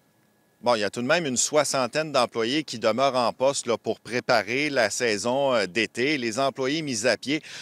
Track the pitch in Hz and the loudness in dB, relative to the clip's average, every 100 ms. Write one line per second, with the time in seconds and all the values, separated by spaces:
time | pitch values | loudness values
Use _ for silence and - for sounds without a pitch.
0 | _ _ _ _ _ _ 117 113 101 120 | _ _ _ _ _ _ 0 2 0 -2
1 | 127 170 151 117 - 147 139 139 120 151 | 0 0 2 -2 2 2 2 0 -2 -2
2 | 156 139 113 120 113 151 147 117 113 110 | 0 0 0 0 -2 -2 -4 -2 0 2
3 | 139 127 113 - 135 139 123 107 117 104 | 2 2 0 0 0 0 -2 -2 -2 -6
4 | - 120 - 117 98 127 151 135 104 - | -6 -4 2 2 2 -2 0 2 0 2
5 | 120 104 113 135 139 120 95 113 104 113 | 0 0 0 0 2 2 0 0 -2 0
6 | 135 151 117 110 135 131 131 160 151 110 | -2 0 -2 -2 -2 -2 -4 -4 -4 -2
7 | 120 104 127 151 - - | 0 0 -2 -6 -6 -16